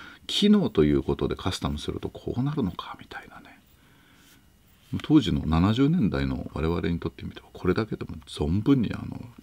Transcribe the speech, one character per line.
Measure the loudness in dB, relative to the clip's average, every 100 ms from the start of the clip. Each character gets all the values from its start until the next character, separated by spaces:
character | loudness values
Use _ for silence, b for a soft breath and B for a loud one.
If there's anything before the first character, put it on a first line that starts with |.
| B B -8
機 | 0 4
能 | 4 4
と | 4
い | 4
う | 4
こ | 0 -2
と | -2
で | -2
カ | -4
ス | -4
タ | -4
ム | -4
す | -6
る | -8
と | -10
こ | -10 -6 -4
う |
な | -2
る | -2
の | -4
か、 | -4 -12 -16
み | -16
た | -18
い | -18
な | -20
ね。 | -20 -20 _ _ b b b b b b _ _ _ _ _ -8
当 | 4 4
時 | 4
の | 0
七 | 2 4 4
十 | 4 4
年 | 4 2
代 | 0 -2
の | -4 -6
我 | -4 -2
々 | 0 -2
に | -2
と | -4
っ |
て | -8
み | -12
て | -14
は、 | -18
こ | -4 0
れ |
だ | 0
け | -2 -6
で |
も | -10 -12 -14
存 | -4 0 2
分 | 4 2
に、 | 2
あ | -4
の、 | -8 -10 -12 -16